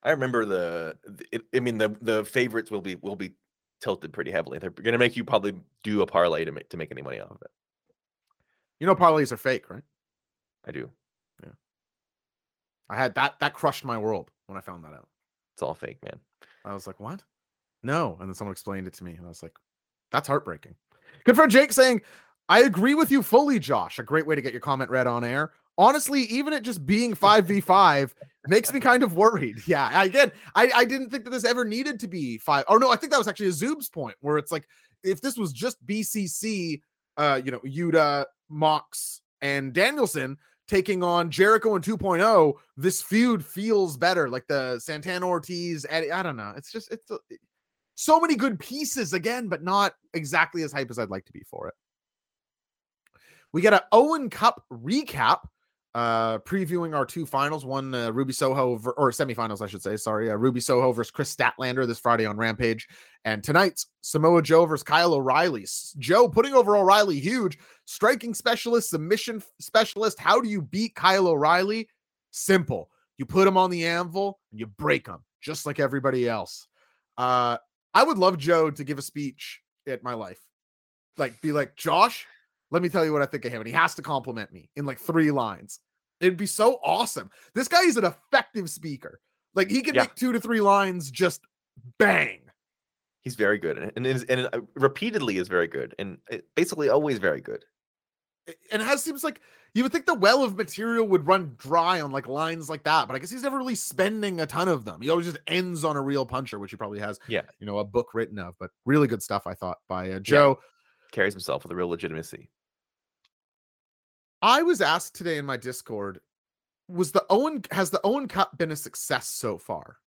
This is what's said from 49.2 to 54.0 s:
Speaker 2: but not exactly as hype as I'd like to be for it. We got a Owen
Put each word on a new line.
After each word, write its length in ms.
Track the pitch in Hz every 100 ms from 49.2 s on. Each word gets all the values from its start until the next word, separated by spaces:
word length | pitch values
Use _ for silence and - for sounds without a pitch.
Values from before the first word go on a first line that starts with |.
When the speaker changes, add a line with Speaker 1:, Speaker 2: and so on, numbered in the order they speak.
| 170 247 226
Speaker 2:
but 140 | 175
not 300 | 170 196 202 - _
exactly 500 | 170 147 165 165 175
as 80 | 156
hype 180 | 143 131
as 80 | 120
I'd 120 | 110
like 160 | 95 -
to 80 |
be 100 | - -
for 180 | - -
it. 80 | - _ _ _ _ _ _ _ _ _ _ _ _ _ _ _ _ _
We 100 | 156
got 120 | 190
a 100 | 202 -
Owen 400 | 214